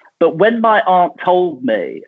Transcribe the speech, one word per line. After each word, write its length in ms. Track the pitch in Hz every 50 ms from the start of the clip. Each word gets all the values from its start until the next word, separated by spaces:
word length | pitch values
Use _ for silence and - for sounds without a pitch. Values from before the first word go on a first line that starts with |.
| _ _ _ -
but 160 | 175 165 156
when 240 | 160 190 220 233 233
my 220 | 220 226 214 202 -
aunt 320 | - 185 180 175 165 - - -
told 420 | 185 180 180 180 180 151 127 127
me 380 | 127 110 101 85 67 64 - -